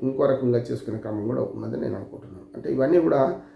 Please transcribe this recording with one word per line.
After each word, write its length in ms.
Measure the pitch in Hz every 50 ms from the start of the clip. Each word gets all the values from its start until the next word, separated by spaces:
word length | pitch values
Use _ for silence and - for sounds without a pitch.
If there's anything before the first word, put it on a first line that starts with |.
| 131
ఇంకో 240 | 131 135 - 143
రకంగా 320 | 139 131 127 131 123 120 117
చేసుకునే 400 | 117 - 117 - - 117 107 113
క్రమం 280 | 110 107 107 107 104
కూడా 160 | 113 127 127 117
ఉన్నదని 380 | - - 110 110 110 123 -
నేను 160 | - - 101
అనుకుంటున్నాను. 500 | 98 - - - - - - - - - - -
అంటే 180 | - - - -
ఇవన్నీ 280 | 127 131 147 170 175
కూడా 400 | 160 165 147 139 135 - 185 - - - -